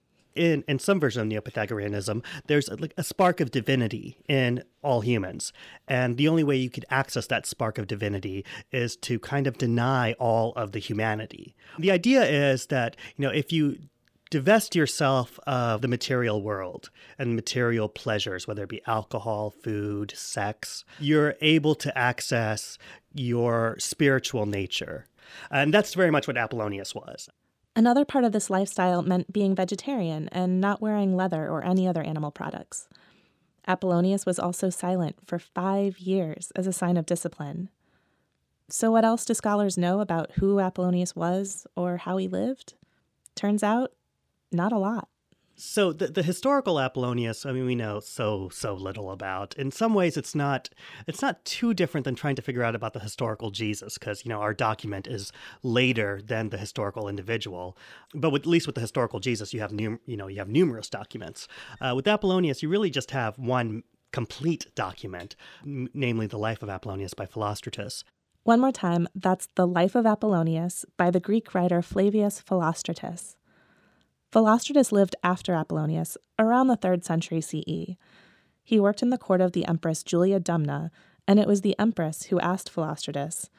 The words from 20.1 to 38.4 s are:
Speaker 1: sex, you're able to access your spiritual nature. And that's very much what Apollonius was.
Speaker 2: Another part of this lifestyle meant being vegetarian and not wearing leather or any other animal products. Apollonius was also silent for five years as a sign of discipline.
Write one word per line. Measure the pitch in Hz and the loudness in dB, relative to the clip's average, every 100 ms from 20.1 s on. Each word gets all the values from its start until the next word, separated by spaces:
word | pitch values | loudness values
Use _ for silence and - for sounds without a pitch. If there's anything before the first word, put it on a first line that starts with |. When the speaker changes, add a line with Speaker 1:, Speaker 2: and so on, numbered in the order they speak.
| - | -10
Speaker 1:
sex, | - - 104 - - - - - | -8 -4 -4 -6 -12 -14 -16 -4
you're | 143 151 147 - | 2 4 4 2
able | 156 156 151 151 | 4 6 4 2
to | - - | -2 0
access | 123 120 - 120 110 107 - - - - _ | 0 0 -2 0 0 -2 -6 -14 -20 -20 _
your | 147 123 120 120 117 113 - | -6 -2 0 2 2 0 -2
spiritual | - - 143 131 - 120 104 | -6 2 4 4 2 -2 -2
nature. | 101 92 - - 82 - _ - - - | -2 -2 -4 -6 -10 -14 _ -20 -20 -4
And | 143 147 | 0 4
that's | 196 175 | 4 2
very | 180 180 | 2 4
much | 147 139 | 4 0
what | 120 | -2
Apollonius | 110 120 107 98 95 | -2 -2 -4 -4 -8
was. | - - - - _ _ _ _ - | -10 -12 -16 -20 _ _ _ _ 4
Speaker 2:
Another | 233 247 | 6 6
part | 285 277 | 4 4
of | 240 | 2
this | 208 - | 2 0
lifestyle | 190 196 - 180 175 | 0 0 2 2 2
meant | 175 180 - | 2 0 0
being | 208 196 | 0 2
vegetarian | 190 185 202 - 269 170 156 156 | 2 0 -2 -4 -2 -2 -4 -4
and | - 180 185 | -2 0 2
not | 196 202 | 2 0
wearing | 214 208 196 | 0 2 2
leather | 185 185 165 156 | 2 0 -2 -2
or | 160 | -2
any | - 185 185 | 0 2 2
other | 165 | 0
animal | 156 156 147 | -2 -4 -6
products. | - - - - - - _ _ _ _ _ _ _ - | -6 -10 -10 -12 -14 -16 _ _ _ _ _ _ _ -4
Apollonius | 185 190 170 185 196 - | -2 2 4 4 2 0
was | 175 | -2
also | 180 175 190 | -2 -2 -2
silent | 175 180 185 160 - | -2 -2 0 -2 -4
for | - 175 | -8 -8
five | - - 185 196 202 185 | -6 -4 -2 0 0 -2
years | 185 190 165 151 - - | -2 0 -2 -6 -8 -4
as | 185 | -2
a | |
sign | 180 180 175 | 0 2 2
of | 160 | 2
discipline. | 170 170 - 143 165 190 _ _ _ _ _ _ _ | -2 -4 -8 -8 -8 -10 _ _ _ _ _ _ _